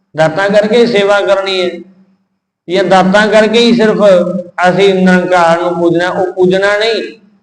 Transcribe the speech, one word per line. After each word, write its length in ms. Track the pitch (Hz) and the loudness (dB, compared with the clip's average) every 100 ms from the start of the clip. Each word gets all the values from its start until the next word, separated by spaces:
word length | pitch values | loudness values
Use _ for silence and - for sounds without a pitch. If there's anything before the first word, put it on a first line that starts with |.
| _ 147 | _ -2
ਦਾਤਾਂ 320 | 160 165 202 | -2 0 0
ਕਰਕੇ 280 | 208 208 240 | 0 2 2
ਹੀ 100 | 233 | 2
ਸੇਵਾ 340 | 202 196 202 | 0 0 0
ਕਰਨੀ 400 | 185 196 196 190 | 0 -2 -2 -4
ਹੈ? 80 | 175 170 - _ _ _ _ _ _ _ - | -4 -8 -16 _ _ _ _ _ _ _ -6
ਜਾਂ 140 | 190 | -2
ਦਾਤਾਂ 440 | 180 185 185 202 214 | 0 2 2 2 2
ਕਰਕੇ 320 | 214 214 226 | 2 2 2
ਹੀ 160 | 240 - | 2 2
ਸਿਰਫ 220 | 214 185 208 180 180 185 - - 180 | 0 2 2 2 0 -6 -10 -2 -2
ਅਸੀਂ 240 | 175 196 | 2 2
ਨਿਰੰਕਾਰ 680 | 185 185 180 180 180 165 170 | 2 2 2 0 0 2 0
ਨੂੰ 120 | 175 180 | -2 -2
ਪੂਜਣਾ? 340 | 170 165 180 | -2 -2 -2
ਉਹ 240 | 196 185 | -4 -4
ਪੂਜਣਾ 440 | 185 180 190 202 208 | -2 0 0 0 -2
ਨਹੀਂ, 420 | 226 208 - - _ _ | -2 -4 -8 -14 _ _